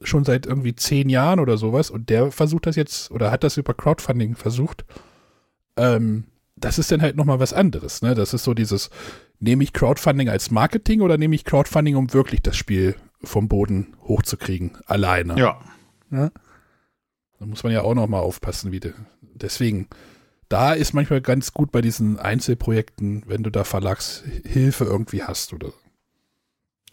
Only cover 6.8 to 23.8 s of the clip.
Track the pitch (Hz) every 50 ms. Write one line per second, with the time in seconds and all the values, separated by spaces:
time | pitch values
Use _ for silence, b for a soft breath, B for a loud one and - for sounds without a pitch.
6.8 | 151 - 170 151 160 143 135 151 143 143 135 127 131 - - 175 196 170 - 78
7.8 | 73 - - - 113 120 127 110 101 - - 120 - 131 120 113 110 104 101 101
8.8 | - B B B B B B B B B B _ 104 113 123 135 139 - - -
9.8 | 135 120 147 - - 156 139 139 135 117 104 - - - 117 107 131 - - 220
10.8 | - - 220 220 196 175 160 151 156 156 156 151 - - - 151 143 - - 160
11.8 | 151 151 143 135 131 123 - 135 131 - - - - - - - - - 101 92
12.8 | 95 95 101 - - - _ _ - - - 107 107 107 107 101 101 104 101 95
13.8 | 101 - - _ - - 107 98 - - - - - - 95 87 90 85 - -
14.8 | - - - 101 98 90 90 87 87 87 85 - 123 104 - - B B B B
15.8 | B B B B _ _ 143 131 143 160 - b b b b b b b b b
16.8 | b b b b _ _ _ _ _ _ _ _ 104 107 107 - - 117 113 110
17.8 | - 110 120 123 110 107 107 95 85 90 - - - 110 - - - 95 90 95
18.8 | - - - - 107 - _ _ - _ _ - - 95 - - 127 113 104 92
19.8 | 98 b b b b b b b b b b b b _ 95 101 127 147 160 160
20.8 | 143 - - 143 143 - 151 135 123 - 131 139 - - - - 151 - - 120
21.8 | 117 117 110 - 110 107 107 - - 98 107 131 - - 120 - - 120 113 110
22.8 | 107 - _ - 104 101 101 107 - - 107 107 107 107 107 101 98 - - 95